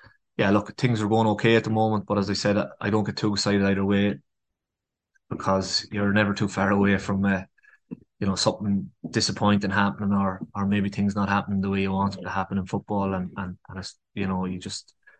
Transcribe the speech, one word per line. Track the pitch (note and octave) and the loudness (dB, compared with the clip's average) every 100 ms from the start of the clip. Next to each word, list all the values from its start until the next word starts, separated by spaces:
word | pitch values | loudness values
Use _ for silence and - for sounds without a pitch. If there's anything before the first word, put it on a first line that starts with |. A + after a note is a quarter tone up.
| - _ _ - | -20 _ _ 0
yeah, | G2+ | 2
look, | G2+ G2+ - | 2 0 -2
things | B2 A2+ | 0 2
are | G#2 | 2
going | A2+ A2 | 2 2
okay | G#2 A#2 A2+ | 2 4 4
at | |
the | A2 | 4
moment. | A2 A2 G#2+ | 0 2 0
But | F2+ G#2 | 0 -2
as | G2 | 0
I | |
said, | G2 G#2 G2+ | -2 0 0
I, | - - | -2 -4
I | G#2 | 0
don't | G#2+ | 0
get | G#2 - | 0 -2
too | G#2+ | -2
excited | G2+ G#2 G2+ | 0 0 2
either | G2 G2 | 2 2
way, | G2 G2+ G2+ G#2 _ _ _ _ _ _ _ _ _ _ - | 2 2 2 -2 _ _ _ _ _ _ _ _ _ _ -12
because | - - F#2+ F#2+ - - | -6 0 0 0 -4 -4
you're | G#2 G2+ | -2 2
never | G2+ G2+ | 2 2
too | G2 G2+ | 0 -2
far | - G2 | 0 0
away | G2+ G2+ F#2+ | 4 4 2
from, | - G2 | 0 0
uh, | G2 F#2+ - _ _ _ - - _ - | 2 0 -4 _ _ _ -18 -18 _ -4
you | G2 | -2
know, | |
something | F#2 - - G#2+ G2 - _ - | 0 0 0 0 0 -2 _ -4
disappointing | A2+ - - G#2 G2+ G2+ | -2 -2 0 2 2 2
happening, | G2 G2+ - G2+ | 0 0 0 0
or, | G2+ G2 F#2+ - | 2 0 -2 -8
or | G2+ G2 | -4 0
maybe | G2+ G2 | 0 0
things | G2+ G2+ G2+ | 0 -2 0
not | G2 | 0
happening | G2+ - G2 | 0 0 -2
the | G2 | 0
way | G2 | 0
you | G2 | 0
want | F#2+ G2 F#2+ | 2 0 -2
them | |
to | F#2+ | -6
happen | G2 F#2 G2 | -4 -2 -4
in | F#2 | -2
football. | G2+ - G#2 G2 | -6 -4 -2 -2
And, | F#2+ F2+ - | -2 -4 -8
and, | F2+ F2+ - | -10 -12 -14
and | F#2+ | -12
it's, | F#2+ - _ | -12 -16 _
you | G#2 G2 | -6 -4
know, | F#2 | -2
you | F#2 F2+ | -4 -6
just | G2+ - - _ _ | -10 -12 -16 _ _